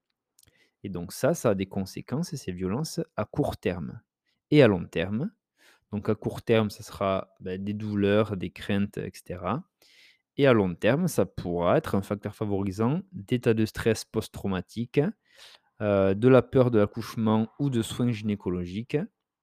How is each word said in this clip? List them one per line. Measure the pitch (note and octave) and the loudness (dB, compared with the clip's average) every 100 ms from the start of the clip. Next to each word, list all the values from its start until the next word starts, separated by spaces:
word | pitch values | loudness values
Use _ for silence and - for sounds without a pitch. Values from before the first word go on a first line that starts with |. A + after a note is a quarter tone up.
| _ _ _ _ _ _ _ _ G2+ | _ _ _ _ _ _ _ _ -10
Et | |
donc | F2 E2+ | -8 -10
ça, | - B2+ | -2 -2
ça | E3+ B2 | 0 0
a | G2 | 0
des | F#2+ | -2
conséquences | G2+ F#2+ - - C3 F3 | -4 -6 -8 -8 -6 -6
et | C#3 | -8
ces | - | -8
violences | F2+ F#2 A2+ D#3+ - - - | -6 -4 -4 -4 -6 -8 -6
à | |
court | G#2 - C#3+ - | -6 -2 -4 -2
terme | G#2 F2+ C2+ - _ _ _ _ - | -4 -4 -8 -12 _ _ _ _ 2
et | D3 | 6
à | B2 | 6
long | F#2 F2 | 6 -2
terme. | E2+ F#2 A2 F#3 _ _ _ _ _ - | -4 -4 -4 -6 _ _ _ _ _ -10
Donc | G#2 - | -8 -4
à | |
court | G#2+ A#2+ - | -2 -4 -6
terme, | - A2+ G#2+ | 2 2 2
ça | - | -4
sera, | - - G2 F#2+ - _ | -16 -4 0 0 -4 _
bah, | F#2+ F#2+ | -10 -8
des | G2 | -6
douleurs, | G#2+ G#2+ G#2 G2 G#2 G#2+ G2 | -6 -4 0 4 4 2 -2
des | F2+ | -6
craintes, | - - G2+ G2+ - | -8 -4 -2 -2 -4
et | G2+ | -10
cetera. | - - F2+ F2+ C3+ - _ _ _ - _ _ - | -10 -12 -8 -4 -4 -6 _ _ _ -20 _ _ 2
Et | C#3 | 4
à | |
long | A#2 F#2+ | 6 4
terme, | E2+ G2+ C#3+ F3+ | 2 2 2 0
ça | - F#2+ | 0 -2
pourra | - F2+ F2 F2 C#3 | -2 -4 0 2 2
être | - G2+ | 2 -4
un | |
facteur | - G#2 G#2+ - | -2 -6 -6 -6
favorisant | G#2+ G2 G2 F#2 A2+ E3 - | -4 -2 -2 -2 -2 -2 -6
d'état | F3+ G2 B2 A#2+ | -14 -4 -2 2
de | A2 G#2+ | 2 0
stress | - A#2 A2 | 0 0 0
post-traumatique, | - A2 - - G2+ F#2 - - A#2+ - E3+ - _ _ - - _ - | -2 -6 -6 -8 -4 -4 -6 -10 -4 0 0 -2 _ _ -20 -20 _ -6
heu, | G#2 G2 G2 | 0 4 4
de | G2 B2 | 4 6
la | C3 | 6
peur | A#2+ C3+ B2 | 6 2 4
de | A2+ | 4
l'accouchement | G2+ - G#2+ - A2 A2 A2+ - | 2 0 -10 -2 2 2 0 -2
ou | C#3+ | -2
de | A#2+ | 0
soins | G#2+ - A#2+ | -2 -2 -2
gynécologiques. | A2 G#2+ G#2 G2 F2+ F2 F#2+ B2 D3 G#3+ _ _ _ | -2 -2 -4 -2 -4 -4 -8 -4 -4 -6 _ _ _